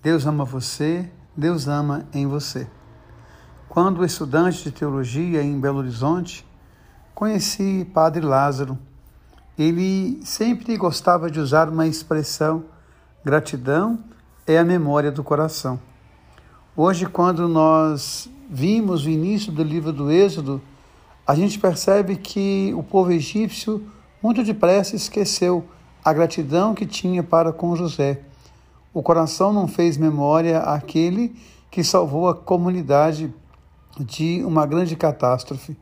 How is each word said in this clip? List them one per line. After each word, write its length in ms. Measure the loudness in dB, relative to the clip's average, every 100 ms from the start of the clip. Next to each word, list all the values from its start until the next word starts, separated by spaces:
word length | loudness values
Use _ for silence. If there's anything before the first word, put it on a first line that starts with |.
Deus 220 | 0 0 0
ama 180 | -2
você, 640 | -4 -6 -8 -4 -2 -2 -6 -14 -18
Deus 320 | -4 -2 0 -2
ama 400 | -2 -2 -4 -6
em 140 | -4 -2
você. 400 | -4 -6 -10 -10 -16 -20 -20 -20 -20 -20 -20 -20 -20 -6
Quando 340 | 0 2 2
estudante 640 | -2 -2 -2 2 2 0 -8
de 60 |
teologia 680 | -6 -4 -2 -4 -2 -2 0
em 160 | 0 0
Belo 200 | -2 -2
Horizonte, 680 | -4 -4 0 0 -2 -10 -20 -20 -20 _ -20 -20 -20
conheci 760 | -4 -2 0 -2 -2 -2 -2 0
Padre 320 | 2 2 2 2
Lázaro. 520 | 2 2 0 -4 -8 -12 -20 -20 -20 _ -20 _ 0
Ele 600 | 0 2 0 0 -2 -6 -8
sempre 500 | -2 0 -2 -4 -2
gostava 560 | -2 -2 -4 -4 -4
de 80 | -4
usar 300 | 0 2 2
uma 180 | 0 -2
expressão: 760 | -2 -4 -4 -4 -2 -2 -2 -8 -20 _ _ _ _
"Gratidão 800 | 0 0 0 -8 -2 0 0 -4 -8 -20 _ _ 2
é 120 | 4
a 80 | 4
memória 440 | 2 2 2 0
do 140 | -2
coração." 560 | -2 0 0 -2 -6 -8 -10 -20 _ _ _ -20 -20 -20 _ 2
Hoje, 300 | 2 2 -2
quando 420 | 0 2 2 2
nós 840 | 4 6 6 4 0 -6 -10 -12 -20 -12
vimos 560 | -2 2 2 2 0 0
o 40 |
início 440 | 0 0 -2 -2
do 100 | -2
livro 300 | -2 -2 -4
do 180 | -4 2
Êxodo, 500 | 4 4 2 -6 -6 -8 -20 -20 -20 _ -10 0
a 80 |
gente 240 | 2 2 2
percebe 600 | 0 0 2 2 2 -4
que 560 | -6 -4 -2 0 -2 -4
o 80 |
povo 300 | 0 2 4
egípcio 760 | 2 0 -2 -2 -4 -6 -6 -6 -20 _ _
muito 220 | -2 0
depressa 540 | 0 2 4 4 2 -4
esqueceu 680 | -6 -2 -2 0 0 0 -4 -20 -20 -2 0
a 80 |
gratidão 640 | 4 2 0 -2 2 2 0
que 100 | -6
tinha 380 | -4 -2 -2
para 280 | 2 2 2
com 240 | 0 -2 -2
José. 460 | -4 -2 -2 -2 -10 -20 -20 -20 _ _ _
O 80 | -6
coração 500 | 2 2 2 2 2
não 160 | 2 0
fez 300 | 2 2 4
memória 640 | 2 2 2 2 2 0
àquele 760 | 0 -2 -2 0 0 0 -2 -6 -20 -20 _
que 120 | -4
salvou 460 | 2 2 2 2 0
a 60 | 0
comunidade 1000 | 0 0 2 -2 2 4 4 2 -6 -10 -20 -20 _ _ _ -10
de 440 | -10 -4 -2 0 0
uma 220 | 0 2
grande 280 | 0 -2 0
catástrofe. 800 | -2 0 0 0 -4 -12 -12 -16